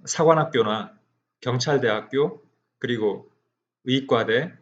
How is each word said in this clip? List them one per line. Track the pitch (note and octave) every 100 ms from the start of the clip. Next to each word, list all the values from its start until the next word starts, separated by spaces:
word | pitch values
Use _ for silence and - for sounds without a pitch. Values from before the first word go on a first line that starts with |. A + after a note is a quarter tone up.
사관학교나 | - - D#3+ D#3+ D3+ A#2+ G#2+ G#2+ F#2+ - _ _ _ _
경찰대학교, | B2+ B2 D#3 C#3 A#2 G#2+ - C3+ D#3 - _ _ _ _
그리고 | A#2+ A#2+ G#2+ F#2+ - _ _ _ _ _
의과대, | B2+ C3+ C3+ A#2+ G#2+ A#2 E3+ -